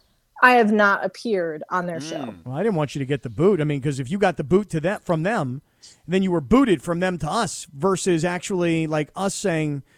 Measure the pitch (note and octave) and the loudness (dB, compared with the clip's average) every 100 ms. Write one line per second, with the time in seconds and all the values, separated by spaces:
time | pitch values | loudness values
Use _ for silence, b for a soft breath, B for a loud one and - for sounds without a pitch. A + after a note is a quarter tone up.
0 | _ _ _ - B3+ B3 A3 G#3+ G#3 G3 | _ _ _ 2 6 6 6 4 4 2
1 | C#4+ - A#3+ G3+ E3 D#3 - F3+ F3 E3 | -2 -6 -4 -2 -2 -6 -6 -4 -4 -8
2 | D3+ E3 B2+ F#2+ E2+ C3+ G#3+ F3 D3 D3 | -8 -10 -10 -12 -10 -4 0 0 -2 -4
3 | C3 C#3+ C3 G2+ E3+ F#3+ D3+ C#3+ C3+ C3+ | -4 -4 -4 0 2 2 0 -2 -4 -4
4 | B2+ G3 G3 E3 C#3+ F3+ G#3 D#3+ D#3 G3+ | -4 0 0 0 0 0 2 -2 -2 -4
5 | - D#3+ E3 A3+ C#3 C3 b b b b | -2 -2 0 -2 -2 -6 b b b b
6 | - F#3 F#3+ F3 C3 A#3 C4+ E3 - E3+ | -4 0 2 0 4 4 6 2 0 -2
7 | F#3 F3 D3+ G3 G#3 - - C#3 F3 F#3 | -2 -2 -2 -2 -2 -6 -14 -4 0 0
8 | - E3+ F3 F3 - F#3 F3 E3 D#3+ D#3 | 2 0 0 -4 -4 -2 0 0 0 -2
9 | D3+ - F#3+ - G3+ D#3+ D#3 C#3+ - | -4 -4 -6 -2 -2 -2 -2 -4 -8